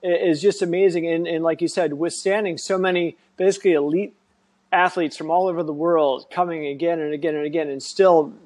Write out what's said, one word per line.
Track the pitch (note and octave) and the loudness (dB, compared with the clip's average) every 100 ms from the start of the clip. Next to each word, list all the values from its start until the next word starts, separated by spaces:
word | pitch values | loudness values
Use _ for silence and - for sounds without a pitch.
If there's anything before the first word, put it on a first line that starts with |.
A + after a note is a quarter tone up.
i-, | F#3 | -2
is | E3+ F3 D3+ | 0 2 2
just | G3 - | 2 0
amazing. | F3 F3 G3 E3+ E3 | -2 2 2 2 -2
And, | E3 E3+ | -2 -2
and | E3 | -2
like | E3 D#3+ | 0 0
you | E3+ | -2
said, | - D#3+ | -2 -2
withstanding | C#3+ E3+ - F#3+ G3+ G#3 E3 | -2 -4 -2 -2 0 -2 -6
so | - F#3+ | -4 -2
many | F#3 F3+ E3+ - _ _ | 0 0 -2 -6 _ _
basically | F#3+ G3 G3 | 0 2 2
elite | D#3 D3 E3 G3+ - _ _ _ _ _ | 2 2 0 -2 -10 _ _ _ _ _
athletes | F3+ F3+ F3+ D#3 - | 2 2 0 -4 -4
from | D#3 | -2
all | F3 F#3 | 0 0
over | E3+ | -2
the | D#3+ | -4
world | D3 E3+ E3 C#3+ B2+ - | -2 2 2 2 0 -6
coming | - F3+ E3 D3 | -4 -2 -2 -6
again | C#3 E3+ E3+ | -4 -2 -2
and | D3+ | -4
again | D3+ D#3+ | -4 -4
and | D3+ D3 | -4 -4
again | D#3+ D3+ | -4 -4
and | C#3 | -6
still | - - F#3+ E3+ C#3+ - | -10 2 6 6 4 -4